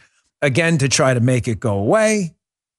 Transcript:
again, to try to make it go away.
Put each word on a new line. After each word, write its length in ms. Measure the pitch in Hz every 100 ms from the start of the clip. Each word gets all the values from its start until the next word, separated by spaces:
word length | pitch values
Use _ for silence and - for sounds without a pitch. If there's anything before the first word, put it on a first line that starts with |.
| _ _ _ _
again, 380 | 147 123 165 165
to 100 | 135
try 240 | - 135
to 80 | 123
make 260 | 123 127 113
it 140 | 107
go 160 | 117 101
away. 580 | 107 214 220 214 170 - _ _ _